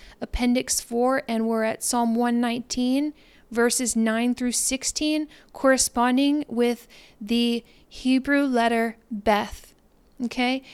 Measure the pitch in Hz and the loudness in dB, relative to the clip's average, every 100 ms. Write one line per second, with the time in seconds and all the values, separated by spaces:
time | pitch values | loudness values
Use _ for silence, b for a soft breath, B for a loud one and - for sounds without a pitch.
0 | B - - - 247 247 262 - - 233 | B -14 -8 -2 0 0 0 -4 -4 0
1 | 247 269 - 226 226 226 220 - - 247 | 0 0 -2 -2 0 0 -2 -2 -2 0
2 | 233 226 240 240 240 233 233 - 247 262 | 0 0 2 2 0 -2 -6 -4 0 0
3 | 302 b b b - 226 233 233 240 226 | -2 b b b -8 0 0 0 -2 0
4 | 226 226 240 247 247 233 - 262 - - | 0 2 0 -2 -2 -2 -2 -4 -4 -4
5 | 302 311 302 B B - 269 262 - - | -2 -2 -4 B B 0 2 4 2 0
6 | 240 254 285 294 - 226 240 233 - B | 2 2 2 0 -2 0 0 0 -8 B
7 | B - 208 233 233 233 b b _ - | B -14 -2 0 2 -2 b b _ -6
8 | 254 262 269 285 285 240 233 233 226 220 | 0 2 2 2 2 2 2 2 0 -4
9 | - 208 226 208 220 - - _ _ _ | -10 -4 0 0 0 -10 -18 _ _ _
10 | _ - 240 - 247 262 B | _ -10 -8 -2 -2 -2 B